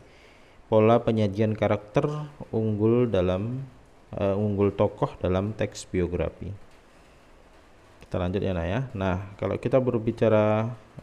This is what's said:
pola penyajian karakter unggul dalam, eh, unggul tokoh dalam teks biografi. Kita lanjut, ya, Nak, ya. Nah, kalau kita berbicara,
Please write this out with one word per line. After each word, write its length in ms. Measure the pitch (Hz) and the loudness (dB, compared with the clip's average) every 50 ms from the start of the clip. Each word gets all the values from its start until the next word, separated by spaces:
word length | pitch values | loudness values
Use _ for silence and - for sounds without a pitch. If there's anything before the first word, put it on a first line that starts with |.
| - - - - - - - - - - - - - - | -14 -20 -20 -20 -20 -20 -20 -20 -20 -20 -20 -20 -4 2
pola 240 | 110 110 107 110 117 | 4 6 6 6 6
penyajian 640 | 117 117 117 113 110 107 101 95 104 113 107 107 107 | 4 4 2 2 2 2 0 2 0 0 0 2 0
karakter 480 | 107 104 107 104 - - - 147 151 151 147 151 151 147 - - - - - | 2 0 0 0 -2 -2 -2 0 0 0 -4 -6 -10 -12 -14 -16 -12 -6 -4
unggul 480 | 113 110 110 107 101 107 113 117 123 123 117 | -2 0 0 0 2 2 4 4 4 2 2
dalam, 480 | 101 92 90 90 90 95 104 117 127 135 135 127 - - - - - - - - - | 2 2 2 2 0 -2 -4 -6 -6 -8 -10 -12 -16 -20 -20 -20 -20 -20 -18 -14 -6
eh, 160 | - 101 98 | -2 -2 0
unggul 400 | 98 101 107 104 101 95 101 98 | 0 0 0 0 2 2 2 2
tokoh 400 | 98 - 107 101 - - 147 139 - - | 4 2 0 0 0 -4 -6 -6 -4 -4
dalam 320 | - 87 90 92 101 107 | -2 0 0 0 0 -2
teks 320 | 110 - 104 - - - - - | -4 -4 -6 -6 -6 -14 -12 -4
biografi. 560 | - 92 87 82 85 85 80 82 - - 85 87 98 - - - - - - - - - - - - - - - - - - - - - - - - - - - - - | -2 -2 0 0 -2 -4 -4 -4 -6 -10 -12 -12 -12 -14 -16 -20 -20 -20 -20 -20 -20 -20 -20 -20 -20 -20 -20 -20 -20 -20 -20 -20 -20 -20 -20 -20 -20 -20 -20 -20 -20 -20
Kita 160 | - - - | -12 -6 -4
lanjut, 240 | 95 90 87 92 101 | -4 -2 -2 -2 -2
ya, 160 | 98 98 92 | -2 -2 -2
Nak, 120 | 85 82 82 | -4 -4 -4
ya. 180 | 95 123 139 123 - | -4 -4 -6 -6 -6
Nah, 400 | 101 95 95 90 92 98 98 - | -4 -2 -2 -2 -4 -6 -10 -10
kalau 240 | - 104 101 95 98 | -8 -6 -4 -4 -4
kita 240 | - 120 131 135 127 | -2 0 2 2 2
berbicara, 880 | 123 120 117 113 120 113 - 120 113 110 107 107 107 107 110 113 120 120 - - - - - | 2 -2 0 -2 -2 -2 2 2 4 4 4 4 4 2 0 0 -2 -6 -10 -16 -20 -20 -12